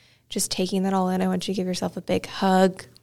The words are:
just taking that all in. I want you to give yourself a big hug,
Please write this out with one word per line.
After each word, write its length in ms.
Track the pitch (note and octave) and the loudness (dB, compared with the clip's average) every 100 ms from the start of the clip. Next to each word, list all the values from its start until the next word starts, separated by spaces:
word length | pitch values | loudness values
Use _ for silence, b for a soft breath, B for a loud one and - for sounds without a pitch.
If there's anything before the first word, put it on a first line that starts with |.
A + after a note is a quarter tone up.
| b b b | b b b
just 240 | G#3 - | -6 -4
taking 320 | - F#3 G3 | -2 -2 0
that 100 | F#3+ | 0
all 140 | F#3+ F#3 | 2 2
in. 120 | F#3 | 0
I 60 | F#3+ | 0
want 220 | F#3 F#3 | -2 -2
you 60 | |
to 40 | F#3+ | -4
give 80 | F3+ | -2
yourself 300 | F3 F#3 F#3 | -2 -4 -6
a 40 | |
big 260 | - F#3 - | -2 -2 -2
hug, 580 | - F#3+ F#3 F#3+ F#3 - - | -2 2 6 4 2 -14 -20